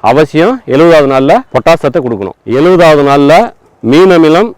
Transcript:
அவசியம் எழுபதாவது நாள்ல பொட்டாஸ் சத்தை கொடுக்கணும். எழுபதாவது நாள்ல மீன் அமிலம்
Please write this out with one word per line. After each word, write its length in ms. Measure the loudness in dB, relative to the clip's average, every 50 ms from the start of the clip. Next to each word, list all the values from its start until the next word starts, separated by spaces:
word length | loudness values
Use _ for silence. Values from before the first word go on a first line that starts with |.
| -2 0
அவசியம் 440 | 0 0 0 0 -2 -2 -2 -2 -2 -6 _ -4 0
எழுபதாவது 360 | 0 2 4 4 2 2 0 0
நாள்ல 220 | -2 0 0 0 -2 -2 _ -6
பொட்டாஸ் 300 | -4 0 0 -2 0 -2
சத்தை 160 | -4 -4 -4 -6
கொடுக்கணும். 300 | -6 -8 -8 -10 -12 -14 _ _ -6 -4 -2
எழுபதாவது 460 | 0 0 2 2 2 2 2 2 0 0
நாள்ல 220 | 0 0 2 2 2 2 0 -2 -8 _ _ _ _ _ -4 0 2
மீன் 220 | 2 2 2 2
அமிலம் 340 | 2 2 2 0 0 -2 -4 -8